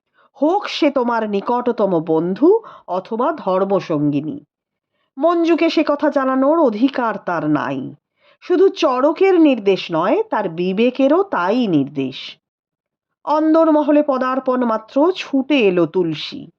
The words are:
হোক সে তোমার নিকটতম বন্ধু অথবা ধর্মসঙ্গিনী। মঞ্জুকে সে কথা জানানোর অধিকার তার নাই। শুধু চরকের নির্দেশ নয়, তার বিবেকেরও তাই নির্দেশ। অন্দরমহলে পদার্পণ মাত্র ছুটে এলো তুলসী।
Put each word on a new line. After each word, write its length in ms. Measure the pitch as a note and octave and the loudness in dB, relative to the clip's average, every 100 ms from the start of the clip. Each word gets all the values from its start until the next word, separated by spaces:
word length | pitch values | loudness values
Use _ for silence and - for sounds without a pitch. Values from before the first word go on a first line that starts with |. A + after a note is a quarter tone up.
| _ _ _ - | _ _ _ -2
হোক 260 | D4+ G4 - | 0 0 -4
সে 220 | - D4 | -2 0
তোমার 400 | C#4 A#3+ A#3 A3 | 0 -2 -2 -2
নিকটতম 720 | G3+ G3 A#3+ A#3 F3+ G3 E3+ | -4 -2 -2 -2 -2 0 0
বন্ধু 600 | E3 D#3+ F3 F#3+ D#4 A4 - - - | 0 -2 -2 2 2 2 -2 -16 -8
অথবা 460 | - - A3+ C4 | -8 -6 -4 -2
ধর্মসঙ্গিনী। 1080 | D4+ G3 F#3 G3 G3 - D#3 D3 C#3 D3+ - - _ _ _ _ _ _ - | -2 -2 0 0 -2 -2 -2 0 -2 -4 -10 -16 _ _ _ _ _ _ -2
মঞ্জুকে 520 | D#4+ F4 E4 E4 E4 | 0 2 2 2 2
সে 140 | E4 D#4 | 0 0
কথা 240 | C#4+ D4+ | 0 0
জানানোর 500 | C#4 C4 C4 C4+ E4 | 0 0 2 2 2
অধিকার 540 | C#4 G#3 C4 - A#3 G3 | 2 2 0 0 -4 -4
তার 340 | - E3+ D3+ | -6 -4 -2
নাই। 440 | D3 B2 C3+ C3+ C#3 _ _ _ _ | -2 -2 -6 -10 -16 _ _ _ _
শুধু 280 | - F4+ F#4+ | -2 2 2
চরকের 720 | F#4+ D#4 B3+ C#4+ D#4 F#4+ F4+ | 2 0 2 0 2 2 4
নির্দেশ 480 | D4+ B3 G3 F#3 - | 4 4 0 -2 -2
নয়, 300 | D#3+ F#3 F4 | -2 0 0
তার 260 | A4 A#3+ G3 | -2 -4 -4
বিবেকেরও 760 | E3 F3+ F#3+ A#3+ B3 C4+ D#4+ | -4 -4 0 0 2 2 2
তাই 440 | G4 G3+ F3 B3 A3+ | 0 -2 0 0 2
নির্দেশ। 720 | D#3 C#3 D3 C3 C3+ - - _ _ _ _ _ _ _ _ | 0 0 -4 -8 -8 -16 -20 _ _ _ _ _ _ _ _
অন্দরমহলে 800 | - D4+ D#4 D#4+ D#4+ D4+ D4 D4 | -2 0 4 4 4 2 4 2
পদার্পণ 640 | D4 C4 B3+ C4 C4 B3+ | 2 -2 -2 -2 -2 -2
মাত্র 480 | A#3 A3 - C4+ D#4+ | 0 -2 -2 0 0
ছুটে 440 | F#4 - C#4 B3+ C#4+ | 0 -4 -4 0 2
এলো 280 | G3+ F3+ D#3+ | 2 2 0
তুলসী। 600 | F#3 E3+ D3+ - - E3 | 0 -2 -4 -10 -14 -16